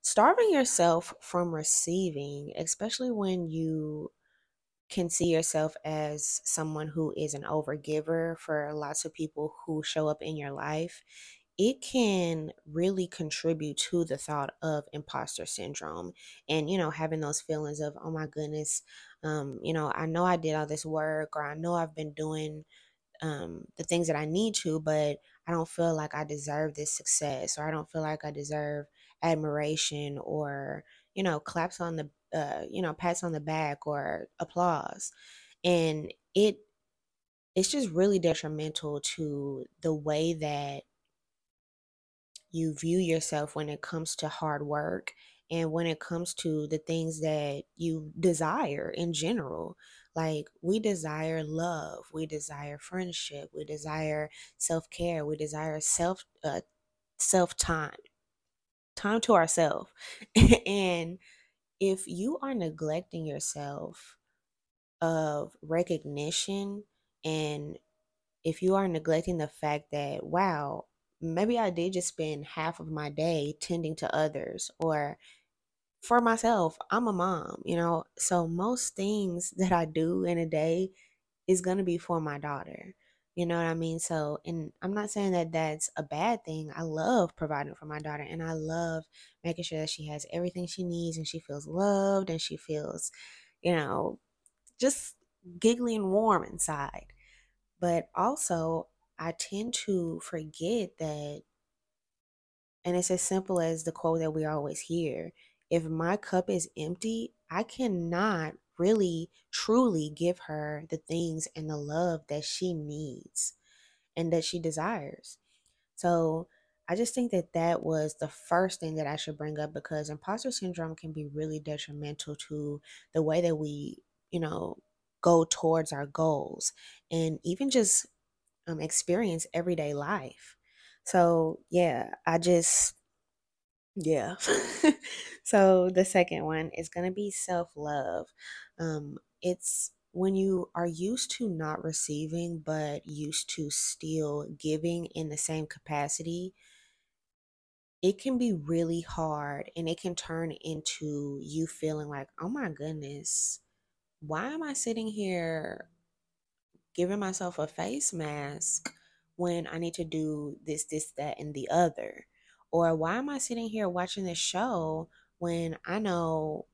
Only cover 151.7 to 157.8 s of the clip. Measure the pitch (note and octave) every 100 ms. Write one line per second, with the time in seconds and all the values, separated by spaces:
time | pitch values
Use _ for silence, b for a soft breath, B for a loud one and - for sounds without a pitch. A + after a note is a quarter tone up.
151.7 | - D#3 D#3 D3 C#3+ C#3 - E3+ C#4 A3
152.7 | D3+ D3+ D#3 C#3 C#3+ - - - - _
153.7 | _ _ _ _ _ D3+ D#3 A#3 D#4 D#4
154.7 | C#4 A#3 A3+ A3 G#3 G3 F3+ E3 D#3+ D#3
155.7 | - - _ _ _ _ _ _ _ _
156.7 | _ _ - F3+ G3+ G3 F#3 F3+ F3+ D#3
157.7 | -